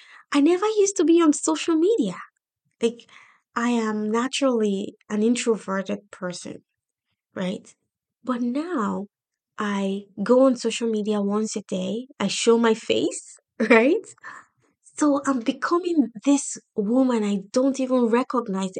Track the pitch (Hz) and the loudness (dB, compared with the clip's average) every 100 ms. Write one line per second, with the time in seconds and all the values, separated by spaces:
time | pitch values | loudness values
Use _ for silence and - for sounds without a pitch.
0 | - - - 285 285 359 427 427 403 - | -20 -20 -4 2 4 2 0 2 0 2
1 | 311 339 330 285 - 311 - 320 349 453 | 4 4 4 0 -4 -4 -2 0 2 2
2 | 214 170 - _ _ _ _ _ 233 233 | -2 -6 -14 _ _ _ _ _ -4 -4
3 | - - - _ _ - 240 240 220 214 | -16 -20 -20 _ _ -4 -2 0 -2 -4
4 | 214 226 254 - 269 240 214 196 208 - | -2 -2 -2 -2 0 2 0 -2 -6 -12
5 | - 214 220 240 - 214 - 190 190 202 | -6 0 2 2 0 -2 -2 -6 -4 -8
6 | - - 185 175 - - _ _ _ _ | -10 -12 -10 -10 -12 -16 _ _ _ _
7 | _ _ _ - 185 196 - _ _ _ | _ _ _ -8 -6 -6 -12 _ _ _
8 | _ _ 233 247 240 254 330 330 202 185 | _ _ -8 -4 -4 -4 -4 -4 -2 -4
9 | 208 _ _ _ _ - 208 202 196 196 | -8 _ _ _ _ -8 -4 -2 -2 -4
10 | 202 - 202 254 269 247 226 220 233 214 | -8 -4 2 4 4 2 -4 -4 -2 -2
11 | 208 208 202 208 220 214 - 190 190 208 | -2 -2 0 -2 -2 -6 -8 -6 -4 -6
12 | 254 - 196 - - 233 233 220 - 220 | -8 -6 -4 0 4 4 4 2 0 0
13 | 320 - - - _ - 220 226 247 427 | 0 -4 -12 -20 _ -2 4 6 6 2
14 | - - - - - _ _ _ _ - | -4 -18 -20 -20 -20 _ _ _ _ -2
15 | 302 277 277 262 226 247 - 339 359 330 | 2 2 0 -2 -2 -4 -2 -2 2 2
16 | 226 220 - 285 - - - - 202 247 | 2 0 0 0 0 -12 -10 -4 0 2
17 | 262 233 208 202 196 254 269 262 262 254 | 2 2 0 -2 -2 0 2 0 0 2
18 | 233 233 269 254 220 190 190 | 2 2 0 -2 -4 -4 -6